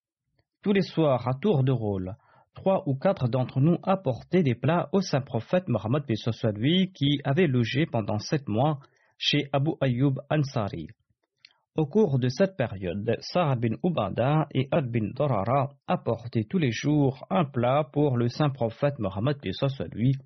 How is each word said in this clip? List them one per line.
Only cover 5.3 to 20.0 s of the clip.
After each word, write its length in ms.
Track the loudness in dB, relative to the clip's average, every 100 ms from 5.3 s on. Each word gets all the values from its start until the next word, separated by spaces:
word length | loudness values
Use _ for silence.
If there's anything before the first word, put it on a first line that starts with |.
| -6 -2 -2 0
Mohammed, 360 | -2 0 -2
paix 120 | -2 -2
soit 160 | -2
sur 200 | -2 -4
lui, 400 | 0 0 2 0
qui 260 | 0 0 0
avait 220 | 0 2 2
logé 400 | 2 0 0 0
pendant 320 | -2 -2 -4
sept 280 | -2 -4 -2
mois 320 | 0 0 0 -8 _ _ _
chez 320 | -2 -2 0
Abu 160 | 0 0 0
Ayyub 380 | 0 2 2 0 -2
Ansari. 600 | -2 0 -2 -4 -6 -12 -18 _ _ _ _ -20 _ _ -2
Au 100 | 0
cours 320 | 2 2 2
de 100 | 0
cette 300 | 2 0 0
période, 580 | -4 -4 -4 -2 -2 -2
Sa'd 380 | -2 0 0 0
bin 180 | 0 0
Ubada 680 | -2 0 -2 0 2 2 0
et 160 | -2 0
Ad 200 | -2 0
bin 220 | -2 -2
Darara 560 | -2 0 0 2 0 0 -6 -6
apportaient 580 | -4 -2 -4 -2 -4
tous 140 | 0 0
les 140 | 0
jours 540 | 0 2 4 2 0 -2
un 160 | 0 0
plat 420 | 0 2 2 0
pour 280 | 0 2 2
le 100 | 0
saint 220 | 0 -2
prophète 480 | 0 -4 0 -2 0
Mohammed, 420 | -4 -2 -2 -2
paix 120 | -4
soit 180 | -2 -2
sur 160 | -2 -8
lui, 260 | 0